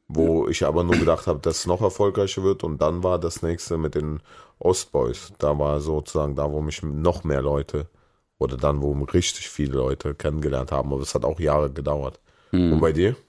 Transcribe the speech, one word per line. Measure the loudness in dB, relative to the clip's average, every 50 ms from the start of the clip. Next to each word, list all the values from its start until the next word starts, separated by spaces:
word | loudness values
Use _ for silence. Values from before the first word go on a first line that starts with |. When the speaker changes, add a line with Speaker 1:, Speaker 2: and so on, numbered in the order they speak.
| _ -6
Speaker 1:
wo | 0 2 4 4 4 4 2 0
ich | 0 0 0
aber | 2 2 2 2
nur | 2 2 4
gedacht | 4 4 2 2 2 -2
hab, | -2 0
dass | 0 -2 -2 -2
es | 0 0
noch | 0 2
erfolgreicher | 2 0 2 2 0 2 2 2 0 0 0 0 0
wird. | 0 0 0 -2
Und | -4 -2 0
dann | 0 0 0 0 0
war | 0 0 0
das | 0 -2 -4 -4
nächste | -4 -2 -4 -4 -4 -4 -4 -2
mit | -2 -2 -2
den | -2 -2 -2 -4 -6 -10 -14 -20 -20 -20 -20 _ -2
Ostboys. | 2 2 2 2 0 -2 0 0 0 0 -2 -6 -10 -18 -8 -2
Da | 0 0 2 2
war | 2 0 0 0
sozusagen | -2 -2 -2 -2 -4 -2 -2 -2 -2 -2 -2
da, | -2 -2 -2
wo | -2 -2
mich | -4 -4 -6 -6 -6
noch | -6 -4 0 0 0 0 0 0
mehr | -2 0 0
Leute | 0 0 0 -2 -2 -4 -6 -6 -6 -8 _ _ _ _ _ _ _ _ _ -4
oder | -4 -2 -2 0
dann, | 0 0 0 2
wo | 0 0 0
mich | 0 -2 0 2
richtig | 2 2 2 -2 -6 -10 -10
viele | -6 -4 -2 -2 0 0
Leute | 0 0 -2 -2 -4 -8 -6
kennengelernt | -4 -4 -2 -2 0 -2 0 -2 -2 -2 -2
haben. | -2 -2 -2 -2 -2
Aber | -4
es | -4 -4 -4
hat | -2 -2
auch | -2 -2 0
Jahre | 0 2 2 2 2 0
gedauert. | -2 -4 -4 -2 -2 -2 -4 -6 -8 -12 _ _ _ _ _ _
Speaker 2:
Hm. | 2 4 4 4 4
Speaker 1:
Und | 6
bei | 4 4 4
dir? | 4 4 2 2 0 -8